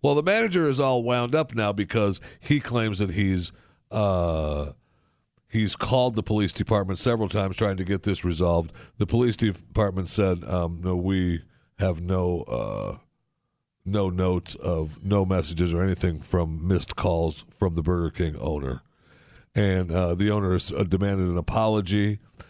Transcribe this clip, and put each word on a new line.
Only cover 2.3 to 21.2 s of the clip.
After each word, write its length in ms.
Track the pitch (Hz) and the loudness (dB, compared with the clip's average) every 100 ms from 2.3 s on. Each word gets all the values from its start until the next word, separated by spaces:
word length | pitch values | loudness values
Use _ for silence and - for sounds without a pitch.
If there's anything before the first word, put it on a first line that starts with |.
| - | -10
he 200 | - 147 | 0 0
claims 380 | - 120 110 98 | 0 -2 0 0
that 120 | 101 | -2
he's, 400 | 90 98 92 85 - _ _ - | 0 0 0 -4 -12 _ _ -8
uh, 800 | 113 101 92 85 80 76 73 73 - _ _ _ _ _ _ _ | -2 0 2 0 0 -2 -4 -6 -10 _ _ _ _ _ _ _
he's 280 | 113 104 - | -2 -2 -2
called 400 | - 131 127 110 | 0 2 2 0
the 80 | |
police 300 | - 107 98 | 0 0 0
department 440 | - 98 104 95 92 | -2 0 0 0 -2
several 300 | 127 117 101 | 0 0 -2
times 260 | 107 98 90 | -2 -2 0
trying 220 | 104 95 | -2 0
to 60 | |
get 200 | 90 98 | -2 -2
this 200 | 104 92 90 | -2 -2 -2
resolved. 460 | 80 87 85 82 - - - | 0 2 2 -2 -10 -12 -4
The 80 | 98 | 0
police 300 | 117 123 107 | 2 2 2
department 720 | 110 95 - - 104 92 90 | 0 0 -4 0 0 0 -2
said, 340 | - 98 87 - | 2 2 0 -2
um, 360 | 90 85 85 | -2 -2 -2
"No, 120 | 92 90 | -2 0
we 480 | 92 95 90 85 - _ _ - | 0 0 0 -2 -6 _ _ -2
have 220 | 95 82 | -2 0
no, 400 | 87 92 90 87 | -2 0 0 -2
uh, 540 | - 58 52 50 50 50 _ _ _ _ _ _ _ _ 95 | -4 -4 -4 -6 -8 -10 _ _ _ _ _ _ _ _ -4
no 240 | 101 95 | 0 0
notes 460 | 90 92 90 - - | 2 2 0 -4 -8
of, 480 | - 82 78 78 | -4 -2 -4 -6
no 220 | 98 101 92 | 0 2 4
messages 480 | 92 78 82 87 | 2 0 0 0
or 100 | 85 | 2
anything 360 | 95 90 90 76 | 0 0 0 -2
from 480 | - 90 82 80 85 | -2 0 0 -2 0
missed 280 | 90 - - | 0 -2 -2
calls 500 | 95 82 82 76 - | 0 2 0 -4 -10
from 260 | - 95 82 | -2 -2 0
the 60 | |
Burger 260 | 78 87 82 | 0 0 -2
King 240 | - 82 73 | -2 -4 -2
owner." 420 | 71 76 67 64 _ _ _ - - - _ | -4 -4 -4 -6 _ _ _ -20 -20 -20 _
And, 380 | - 101 92 90 | 0 2 2 2
uh, 240 | 85 87 87 | 0 2 2
the 160 | 104 | 2
owner 220 | 104 95 | 2 2
has, 180 | 92 - | 0 0
uh, 120 | 69 | -2
demanded 440 | 98 92 101 98 | 0 2 0 0